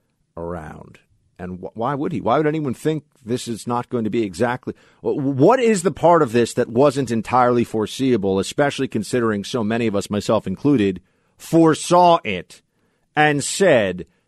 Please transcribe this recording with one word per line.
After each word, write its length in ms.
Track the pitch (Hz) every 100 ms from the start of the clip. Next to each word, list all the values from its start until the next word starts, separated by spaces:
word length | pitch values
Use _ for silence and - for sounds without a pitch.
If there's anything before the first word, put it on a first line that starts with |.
| _ _ _ -
around. 640 | 85 87 78 80 - - _ _ _ -
And 220 | 90 90
wh-, 160 | 92 107
why 200 | 120 139
would 180 | 180
he? 80 | 123
Why 160 | 90 131
would 100 | 156
anyone 260 | 156 143
think 300 | 110 151 156 - _ 104
this 240 | 120 -
is 180 | 110 -
not 220 | 120 120
going 160 | 123 107
to 40 |
be 140 | 117
exactly, 500 | 104 82 120 123 - - _ _
wh-, 160 | 113 127
what 420 | 135 135 160 262
is 240 | 233 208
the 80 | 180
part 300 | - 160 170
of 100 | 131
this 220 | 120 113
that 160 | - 117
wasn't 420 | 117 143 135 117
entirely 540 | 117 - 123 123 120 113
foreseeable, 760 | 110 101 - 131 117 98 95
especially 480 | 92 - 143 - 131
considering 560 | 117 98 127 117 104
so 220 | 95 123 107
many 200 | 113 113
of 120 | 101
us, 120 | -
myself 380 | 104 - 107 95
included, 540 | 92 143 135 98 92 _ _ _ _
foresaw 840 | - 165 160 147 - 175 175 170
it 380 | 110 90 - - _ _ _ _ _ -
and 260 | 151 143
said, 600 | - - 190 127 98 90 - _